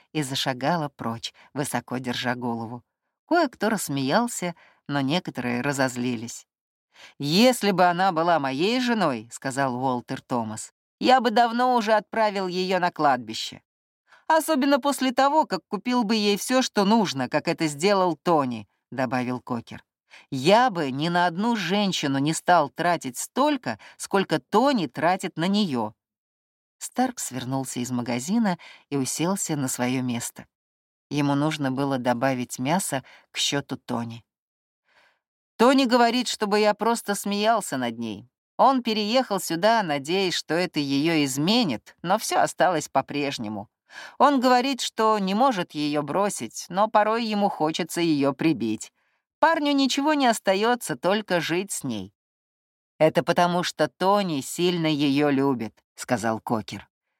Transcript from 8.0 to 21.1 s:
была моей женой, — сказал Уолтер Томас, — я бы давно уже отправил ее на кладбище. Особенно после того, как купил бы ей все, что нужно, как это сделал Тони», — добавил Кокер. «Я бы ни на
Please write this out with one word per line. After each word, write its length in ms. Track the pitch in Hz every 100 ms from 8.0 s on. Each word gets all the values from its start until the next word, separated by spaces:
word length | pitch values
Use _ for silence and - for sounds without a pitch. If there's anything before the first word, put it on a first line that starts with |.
| 190
была 280 | 160 170 160
моей 400 | 135 135 190 254
женой, — 500 | 247 226 165 117 117
сказал 440 | - 135 127 135 123
Уолтер 460 | 131 123 - 131
Томас, — 520 | _ 123 110 110 - _ _ _
я 220 | 220 254
бы 100 | 233
давно 440 | 226 233 233 254 247
уже 180 | 208
отправил 540 | 220 - 226 214 196 185
ее 320 | 175 185 185
на 120 | 175
кладбище. 680 | - 147 131 107 110 - - _ _ _ _ _ _ -
Особенно 520 | 320 311 311 277 285
после 320 | 285 269 262
того, 340 | 262 269 311 294
как 160 | 220 -
купил 360 | 302 247 247
бы 120 | 202 220
ей 220 | 208 202
все, 240 | - 254
что 240 | 240 - 196
нужно, 440 | 226 175 131 123
как 180 | 151 170
это 200 | 160 160
сделал 500 | 143 185 196 180 156
Тони», — 500 | - 160 131 117 101 _ _
добавил 480 | 127 127 127 123 127
Кокер. 440 | - 120 - 107 _ _ _ - _
«Я 380 | 135 139 214 254
бы 220 | 170 143
ни 160 | 135
на 180 | 165